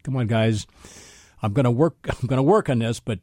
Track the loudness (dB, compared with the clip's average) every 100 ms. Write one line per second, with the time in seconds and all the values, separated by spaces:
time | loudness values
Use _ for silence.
0 | -8 -4 -2 0 2 0 -6 _ -20 -20
1 | -20 -20 -20 _ -4 0 0 2 0 0
2 | -8 -6 -4 0 4 2 2 0 -2 -4
3 | -6 -8